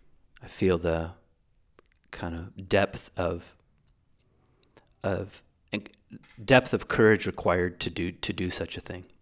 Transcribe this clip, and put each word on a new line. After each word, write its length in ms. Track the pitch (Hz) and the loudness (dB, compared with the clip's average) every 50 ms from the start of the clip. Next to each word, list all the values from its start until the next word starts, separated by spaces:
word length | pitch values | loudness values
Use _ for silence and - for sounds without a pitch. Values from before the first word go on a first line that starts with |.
| _ _ _ _ _ _ _ - | _ _ _ _ _ _ _ -20
I 60 | - | -20
feel 300 | - - - 101 92 90 | -16 -4 0 2 2 2
the 340 | 82 82 85 82 82 82 87 90 - _ _ _ _ _ _ _ _ _ _ _ _ _ _ _ _ _ _ | 2 2 0 0 -2 -2 -6 -10 -16 _ _ _ _ _ _ _ _ _ _ _ _ _ _ _ _ _ _
kind 240 | - - - 85 82 | -14 -10 -10 -8 -8
of 340 | 82 85 95 - - 95 90 | -8 -10 -12 -14 -12 -4 0
depth 400 | - 98 101 - - - - - - | 2 2 2 2 -2 -6 -14 -10 -6
of, 380 | - 90 85 82 85 - - - _ _ _ _ _ _ _ _ _ _ _ _ _ _ _ _ _ _ _ _ _ _ _ _ _ _ _ _ _ - | -4 -2 -2 -2 -4 -8 -14 -20 _ _ _ _ _ _ _ _ _ _ _ _ _ _ _ _ _ _ _ _ _ _ _ _ _ _ _ _ _ -4
of, 400 | 101 95 95 98 98 - - - _ _ _ _ _ - 104 - - - _ _ _ - - - - - - 110 | -2 -2 -2 -4 -8 -12 -18 -20 _ _ _ _ _ -10 -10 -10 -12 -18 _ _ _ -20 -20 -20 -20 -20 -6 4
depth 300 | - 131 120 - - - | 6 6 6 6 4 0
of 140 | 104 - | -2 -2
courage 380 | - - - 113 110 110 95 - | 0 2 6 6 6 6 4 2
required 540 | 95 87 - - 98 87 90 90 90 87 - | -4 -6 -2 2 2 2 2 2 -2 -4 -6
to 100 | - 90 | -8 -6
do, 220 | 85 - 87 87 | -6 -4 -6 -6
to 220 | 87 - - - 95 | -6 -6 -8 -6 -4
do 160 | - 90 90 | -4 -4 -2
such 280 | - - - - - | -2 -4 -4 -6 -10
a 40 | - | -12
thing, 240 | - - 85 90 95 - - _ | -12 -12 -14 -14 -16 -18 -20 _